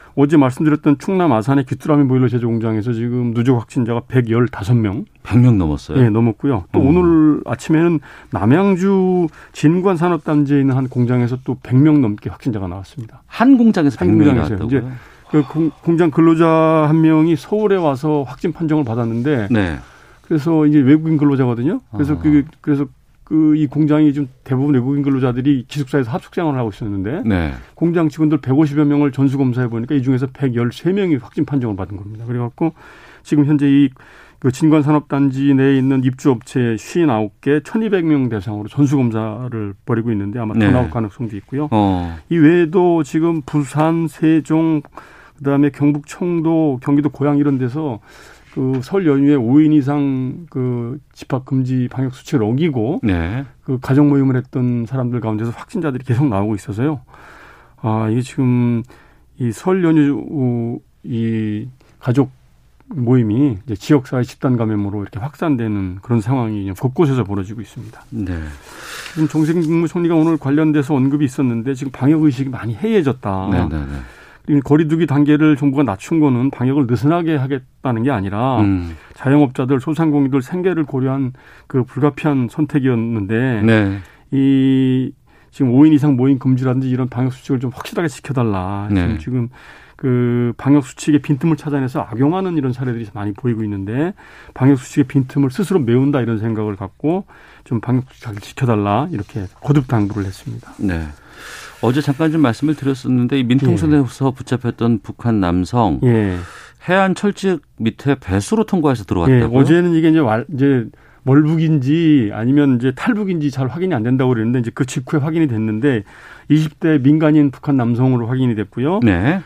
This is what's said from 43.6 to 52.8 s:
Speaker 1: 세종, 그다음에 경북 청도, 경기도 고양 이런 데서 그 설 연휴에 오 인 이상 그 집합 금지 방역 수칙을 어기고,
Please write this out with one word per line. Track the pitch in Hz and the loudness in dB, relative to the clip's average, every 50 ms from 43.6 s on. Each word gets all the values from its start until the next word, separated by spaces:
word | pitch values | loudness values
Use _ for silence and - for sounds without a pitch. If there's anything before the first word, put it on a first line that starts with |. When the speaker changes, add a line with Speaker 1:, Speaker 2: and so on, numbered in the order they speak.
| 143 127 - 147 156 160 165 165 165 | -4 -2 -2 -2 0 0 0 -2 -2
Speaker 1:
세종, | 156 - - 165 156 160 160 135 - 156 160 165 160 160 147 - - - - - - - - - - _ - | -4 -4 -2 0 2 2 2 0 0 0 0 0 0 -2 -2 -4 -8 -16 -20 -20 -20 -20 -20 -20 -20 _ -6
그다음에 | 135 139 139 139 143 143 | -2 0 2 2 2 2
경북 | 139 - 143 147 147 147 143 | 0 0 0 0 0 0 -6
청도, | - - - 185 175 175 170 156 165 165 160 160 147 131 127 - | -10 -10 -8 -4 -4 -2 -2 0 0 0 2 2 0 -2 -2 -2
경기도 | 143 143 147 147 147 | 0 0 0 0 -2
고양 | - - 135 147 143 143 | -2 -2 -2 0 2 2
이런 | 147 147 139 | 2 0 0
데서 | 127 127 120 120 156 160 143 113 101 - - - - - - - - _ - - | 0 -2 -4 -4 -6 -6 -8 -8 -10 -12 -20 -20 -20 -20 -20 -20 -20 _ -12 -8
그 | - 131 131 131 127 127 | -4 -4 -2 -2 -4 -4
설 | - 190 196 185 | -4 -4 0 2
연휴에 | 151 139 139 139 143 147 | 2 2 4 4 4 4
오 | 139 113 113 131 151 156 | 2 2 4 4 4 4
인 | 151 151 | 6 4
이상 | 151 127 135 143 147 143 139 135 131 127 127 - 175 170 - | 2 2 0 -2 -2 -2 -2 -2 -4 -4 -6 -8 -10 -16 -10
그 | - 135 127 127 123 120 117 117 135 151 - _ _ | -8 -6 -4 -4 -4 -4 -6 -8 -10 -12 -14 _ _
집합 | - - - 143 127 131 | -20 -8 -6 -6 -6 -4
금지 | - 135 131 131 127 127 127 123 120 | -2 -2 -2 -2 0 -2 -2 -2 -4
방역 | - 131 - 160 131 | -4 -4 -6 -6 -6
수칙을 | - - - - 131 107 | -10 -8 -4 -2 0 0
어기고, | 104 120 135 170 170 135 120 | 0 0 0 0 0 0 -2